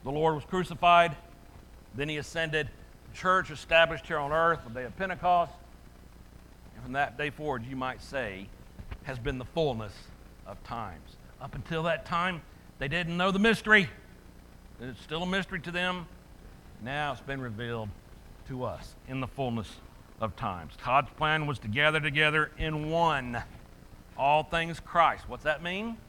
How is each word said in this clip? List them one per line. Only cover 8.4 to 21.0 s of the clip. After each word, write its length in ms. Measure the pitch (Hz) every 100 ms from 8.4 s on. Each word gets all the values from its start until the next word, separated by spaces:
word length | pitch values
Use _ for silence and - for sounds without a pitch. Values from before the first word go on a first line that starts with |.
| 98 - - - - -
has 140 | - 127
been 200 | 117 131
the 80 | 120
fullness 480 | 170 151 113 104 - - - - - -
of 160 | 98
times. 520 | - 117 104 78 - - - -
Up 140 | 135
until 300 | 143 - 160
that 200 | 165 156
time, 380 | - 175 180 170 - - - -
they 100 | 135
didn't 280 | 170 170 175
know 140 | 185
the 80 | 190
mystery. 500 | 220 214 214 214 160 - - - - - - - - -
It's 220 | 123 123
still 220 | - 156
a 40 | 180
mystery 340 | 190 180 185
to 100 | 165
them. 360 | 175 180 180 165 - - - - - - -
Now 300 | 113 143 147
it's 100 | 127
been 180 | 139 139
revealed 480 | 127 107 120 117 107 - - - - - -
to 160 | 131
us 300 | 120 78 - - -
in 120 | 131
the 60 | 131
fullness 500 | - 131 117 101 - - - - -
of 160 | 110 -
times. 380 | 113 90 76 -
God's 260 | 123 135